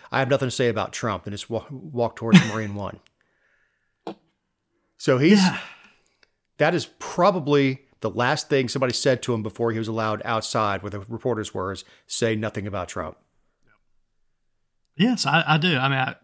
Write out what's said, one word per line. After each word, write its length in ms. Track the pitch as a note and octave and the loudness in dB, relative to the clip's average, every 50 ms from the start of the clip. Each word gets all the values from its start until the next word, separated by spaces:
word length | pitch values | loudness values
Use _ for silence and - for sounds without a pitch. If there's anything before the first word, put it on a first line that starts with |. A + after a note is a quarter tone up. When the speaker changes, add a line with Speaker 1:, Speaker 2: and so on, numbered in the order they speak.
| - - | -12 -4
Speaker 1:
"I 60 | - B2+ | -2 0
have 100 | C3+ B2 | 2 2
nothing 180 | C#3 C3+ C3+ B2 | 2 0 0 -2
to 60 | - | 0
say 140 | - B2+ A#2 | 0 0 0
about 240 | G#2 G#2+ F#2 - | 2 0 -4 -4
Trump," 320 | - - - A2+ G2 F2+ - | -6 -6 -4 -4 -4 -4 -6
and 60 | G#2 | -10
just 160 | G#2 G2 - - | -10 -10 -10 -6
wa-, 160 | A#2 G#2+ - - | -6 -8 -6 -8
walked 480 | C#3 B2+ F#3+ D#3 C#3 A#2 A#2 A2+ - - | -16 -16 -14 -8 -4 -2 -2 -2 -2 -6
towards 200 | A#2 A2+ F#3+ E3+ - A2 | 0 8 8 8 8 6
Speaker 2:
<laughs> 40 | |
Speaker 1:
Marine 220 | G#2 A2 G#2+ G2+ G2+ | -4 -6 -6 -6 -8
One. 260 | G2+ G2 F#2 - - _ _ _ _ _ _ _ _ _ _ _ _ _ _ _ _ _ _ _ _ - - - _ _ _ _ _ _ _ _ _ _ _ _ _ _ _ _ - | -8 -8 -10 -12 -14 _ _ _ _ _ _ _ _ _ _ _ _ _ _ _ _ _ _ _ _ -18 -18 -18 _ _ _ _ _ _ _ _ _ _ _ _ _ _ _ _ -6
So 200 | - D3+ C3 B2 | 0 0 2 4
he's, 240 | D3 E3+ G#3+ G3+ | 6 6 6 6
Speaker 2:
Yeah. 160 | F#3+ F3+ - - - - - - - _ _ _ _ _ _ _ _ _ _ _ _ _ _ - | 6 4 2 -2 -12 -14 -20 -20 -20 _ _ _ _ _ _ _ _ _ _ _ _ _ _ 0
Speaker 1:
that 160 | D3 D#3+ F3 | 2 2 2
is 120 | D3+ - - _ - | 0 -4 -6 _ -14
probably 880 | - - - F3+ F3 G3+ F3+ F#3 C3 C#3+ D3 C#3+ C#3 C3 C3 - _ _ _ - | -14 -8 0 2 4 4 4 2 0 2 4 4 4 2 0 -4 _ _ _ -8
the 100 | - G#2+ | -8 -6
last 380 | F2+ A2+ A#2+ B2+ D3+ C#3+ - - | -2 0 0 0 0 0 -2 0
thing 200 | D3 C3+ B2+ A2+ | 0 0 0 0
somebody 240 | - C#3 C3 B2 | -2 -2 -2 -2
said 300 | A#2 - - C#3+ B2+ A#2+ | -2 0 2 2 0 0
to 100 | - - A#2+ | 0 -4 -4
him 80 | A2 | -4
before 300 | G#2 G#2+ - - A#2+ A#2 | -4 -8 -6 -4 -4 -2
he 60 | A2 A2+ | -2 -4
was 100 | A2+ A2 | -4 -4
allowed 320 | A2 A2+ A2 A2 G#2+ G#2+ - | -4 -4 -2 -2 -4 -4 -4
outside 580 | A#2 A#2 A2 - - - A#2 G#2+ G2+ G2 F#2+ | -2 -2 -2 -2 -2 -2 0 0 0 -2 -4
where 80 | G2+ G2+ | -6 -8
the 100 | G2 G2+ | -10 -10
reporters 540 | G2+ A2+ A2+ G#2+ - B2+ A#2 G#2+ G#2 - - | -10 -10 -12 -6 -4 -4 -2 -2 -4 -8 -8
were, 180 | F#2+ F#2 G2 | -8 -6 -6
is 120 | F#2+ - - _ - _ _ | -8 -10 -12 _ -20 _ _
say 300 | - - - A#2+ A2+ A2+ | -10 -4 -2 0 0 0
nothing 300 | A2 A2 G#2 - A2 G2 | -2 -4 -6 -6 -6 -8
about 220 | G#2 G2 F#2+ F2 - | -6 -6 -8 -8 -8
Trump. 280 | - F#2+ D#2+ D#2+ - _ _ _ _ _ _ _ _ _ _ _ _ _ _ _ _ _ _ _ _ _ _ _ _ _ _ _ _ _ _ _ _ _ _ _ _ | -8 -8 -8 -8 -10 _ _ _ _ _ _ _ _ _ _ _ _ _ _ _ _ _ _ _ _ _ _ _ _ _ _ _ _ _ _ _ _ _ _ _ _
Speaker 2:
Yes, 300 | D3 G3 B3+ B3 - - | 0 2 2 2 0 0
I, 180 | C3+ D3 E3 - | 2 2 2 4
I 100 | D3 D#3 D#3 | 4 2 2
do. 180 | D#3+ F3+ D#3 | 2 2 0
I 120 | B2+ C3 C#3 | 2 0 0
mean, 100 | C3+ C3+ | 0 0
I, 180 | C3 - - _ | -2 -2 -4 _